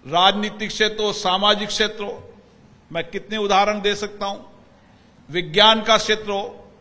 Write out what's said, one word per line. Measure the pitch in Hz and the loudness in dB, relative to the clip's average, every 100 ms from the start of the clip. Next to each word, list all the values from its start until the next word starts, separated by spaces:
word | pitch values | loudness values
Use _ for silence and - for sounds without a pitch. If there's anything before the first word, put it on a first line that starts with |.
| 127 | -2
राजनीतिक | 165 185 202 208 208 214 | 2 4 2 -4 -4 -8
क्षेत्र | - 214 214 | -2 -2 0
हो, | 214 | -4
सामाजिक | 202 185 185 208 202 208 | -2 0 2 2 2 0
क्षेत्र | - 214 214 | -2 -2 -2
हो, | 202 - - - - _ - - _ | -10 -10 -16 -20 -20 _ -20 -20 _
मैं | 165 165 | -8 -8
कितने | 196 - 220 | -10 -8 -4
उदाहरण | 202 196 208 208 | 2 4 4 2
दे | 202 | -2
सकता | 202 208 - 196 | -2 -6 -6 -8
हूं, | 202 - - - - _ _ _ _ - | -8 -14 -20 -20 -20 _ _ _ _ -8
विज्ञान | 156 160 156 214 220 | -6 -2 4 6 4
का | 214 220 | 4 2
क्षेत्र | 214 214 208 | 4 -2 -2
हो | 196 220 - - - | -6 -6 -12 -20 -20